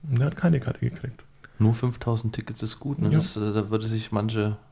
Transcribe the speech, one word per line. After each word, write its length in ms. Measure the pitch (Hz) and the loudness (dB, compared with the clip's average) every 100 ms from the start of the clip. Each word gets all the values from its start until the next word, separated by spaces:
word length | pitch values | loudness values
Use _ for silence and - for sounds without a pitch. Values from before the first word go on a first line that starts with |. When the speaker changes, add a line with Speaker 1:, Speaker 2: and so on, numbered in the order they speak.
| 160 | 0
Speaker 1:
Und 100 | 123 | 0
der 80 | 139 | 0
hat 100 | - | 2
keine 240 | 175 151 | 2 2
Karte 180 | - - | 0 -2
gekriegt. 420 | 120 - - - - - - - | -2 -4 -12 -12 -20 -20 -20 2
Speaker 2:
Nur 160 | 107 113 | 4 4
fünftausend 580 | 123 120 - 113 113 | 0 -2 -2 0 -2
Tickets 280 | - - 113 | -6 -8 -8
ist 180 | 110 - | -8 -6
gut, 200 | 135 143 | -6 0
ne? 100 | 165 | 2
Speaker 1:
Ja. 80 | 156 | 4
Speaker 2:
Das, 180 | 175 - | 2 -2
äh, 160 | 107 | 0
da 180 | 104 104 | 0 0
würde 160 | 110 110 | -2 0
sich 260 | 110 107 | -4 -2
manche 420 | 104 107 110 107 104 - | 0 0 2 0 -2 -8